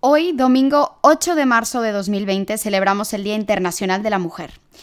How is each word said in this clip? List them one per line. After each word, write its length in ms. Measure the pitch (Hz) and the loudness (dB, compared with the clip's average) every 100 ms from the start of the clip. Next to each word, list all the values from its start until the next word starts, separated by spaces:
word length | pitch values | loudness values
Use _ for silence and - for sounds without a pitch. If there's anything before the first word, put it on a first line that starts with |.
Hoy, 300 | - 302 339 | 4 2 2
domingo 640 | 285 254 254 269 285 - - | 0 4 4 4 2 0 2
ocho 340 | 269 320 339 | 4 4 2
de 100 | 330 | 0
marzo 360 | 269 233 226 254 | 2 2 0 -4
de 100 | 226 | -2
dos 180 | 202 190 | -2 -2
mil 160 | 202 | -2
veinte, 320 | 202 196 196 220 | -2 -2 -2 -4
celebramos 560 | 214 196 190 196 202 | -2 0 0 -2 -4
el 100 | 208 | -6
Día 100 | 202 | -4
Internacional 680 | 214 208 202 185 170 196 190 | -4 -2 -2 -2 -4 -2 -2
de 60 | 214 | -2
la 100 | 202 | -2
Mujer. 320 | 170 - 165 - _ - | -4 -8 -16 -16 _ -20